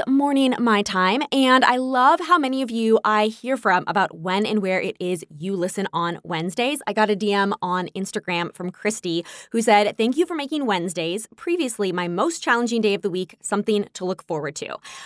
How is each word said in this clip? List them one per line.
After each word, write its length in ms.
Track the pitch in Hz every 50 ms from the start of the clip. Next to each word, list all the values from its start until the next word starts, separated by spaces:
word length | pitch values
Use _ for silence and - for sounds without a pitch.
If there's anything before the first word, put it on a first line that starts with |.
| - -
morning 480 | 269 277 277 285 277 269 269 254 247 -
my 260 | 240 233 214 202 208
time, 380 | - 190 185 185 185 214 269 302 - -
and 320 | 269 262 254 254 262 -
I 100 | - 247
love 460 | 254 254 254 262 247 254 277 330 339
how 160 | 349 311 359 339
many 240 | 277 262 262 262
of 100 | 269 226
you 260 | 226 226 226 220 220 - -
I 220 | 214 214 214 214
hear 320 | 220 220 - - 247 269 269
from 260 | - 214 180 180 - -
about 320 | - 202 185 - - 165
when 260 | 160 185 185 202 214
and 160 | - 220 214
where 180 | 196 185 185 185
it 160 | - 190 - -
is 240 | 185 180 180 165 - - 156 143
you 160 | 156 190 196
listen 320 | 180 175 185 - 208 190 -
on 260 | - 170 170 170 170 - -
Wednesdays. 580 | 170 175 160 165 185 180 - 240 262 302 294 - -
I 60 | 202
got 160 | 214 214 208
a 60 | 214 185
D 160 | 214 202 202
M 200 | 202 196 202 202 -
on 280 | - 180 180 185 180 -
Instagram 640 | - 190 190 - - 208 - - 175 170 175 - -
from 180 | - 175 180
Christy, 540 | 180 - - 208 214 - - 180 165 170 170 - - - - -
who 100 | - 226
said, 360 | 226 240 208 208 208 202 - -
"Thank 180 | 220 240 262
you 100 | 302 359
for 80 | - 349
making 320 | 311 285 269 320 302 277
Wednesdays, 640 | 226 196 180 170 190 160 175 160 165 175 220 - - _
previously 560 | - - 349 339 349 302 247 - - 208 185
my 160 | 175 175 175 175
most 340 | 175 175 254 339 330 -
challenging 380 | - 311 240 233 240 226 233 226
day 140 | 214 208 196
of 80 | 202
the 80 | - 202
week, 260 | 170 185 185 - - _
something 480 | - - 208 202 202 - 214 208 196 - -
to 100 | - 185
look 200 | 180 185 180 -
forward 300 | - 170 151 147 143 147
to. 220 | - - - - - - - - - -